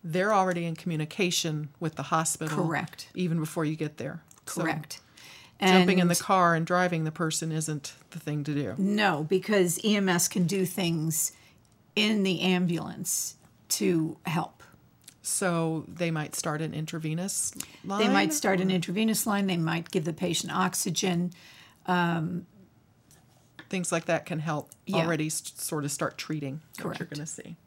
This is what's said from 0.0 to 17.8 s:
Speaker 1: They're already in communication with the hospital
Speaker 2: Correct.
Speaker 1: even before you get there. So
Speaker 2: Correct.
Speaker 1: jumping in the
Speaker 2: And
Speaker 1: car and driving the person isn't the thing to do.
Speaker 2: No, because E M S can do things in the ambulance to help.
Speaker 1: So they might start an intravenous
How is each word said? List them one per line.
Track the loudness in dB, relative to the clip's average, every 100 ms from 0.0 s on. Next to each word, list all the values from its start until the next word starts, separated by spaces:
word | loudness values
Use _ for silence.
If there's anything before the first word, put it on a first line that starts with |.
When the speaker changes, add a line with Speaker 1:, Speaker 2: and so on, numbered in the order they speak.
Speaker 1:
They're | -4 0 4
already | 4 4 2 -2
in | -4
communication | -2 -2 -2 0 0 2 0 -2 -6 -6
with | -6
the | -6
hospital | 0 0 0 -2 -2 0 0
Speaker 2:
Correct. | 0 -4 -10 -12
Speaker 1:
even | -4 0 0
before | -2 -2
you | -2 -2
get | -6 -6
there. | -10 -10 -16 -20
So | -10 -4
Speaker 2:
Correct. | -2 -2 -8 -16 _ -20 -20 -20 -20 _
Speaker 1:
jumping | 6 8 8 6
in | 4
the |
Speaker 2:
And | 2
Speaker 1:
car | 4 6 6
and | 4 2
driving | 2 2 0
the | -2
person | -2 -2 -2 -2
isn't | -2 -2 -4 -8 -16 -16
the | -12
thing | -4 -4
to | -2
do. | -2 -2 0
Speaker 2:
No, | 0 2 2 2 2
because | 0 4 2 4 2
E | 2 2
M | 4
S | 2 2
can | 2 2
do | 2 0
things | 0 0 0 0 -2 -4 -6 -20 _ _ _ _ 0
in | 2 4
the | 2 2
ambulance | 2 4 2 0 -4 -8 -4 -4 -4 -10 -20 _ _
to | 0 2 2 0 -4 -4
help. | -2 -2 -10 -20 -20 _ _ -20 _ -6
Speaker 1:
So | -2 0 0 0 -2 -6
they | -4 -2
might | -2 -4
start | -6 -4 -4
an | -4
intravenous | -4 -6 -6 -4 -4 -4 -4 -6 -8 -14 -14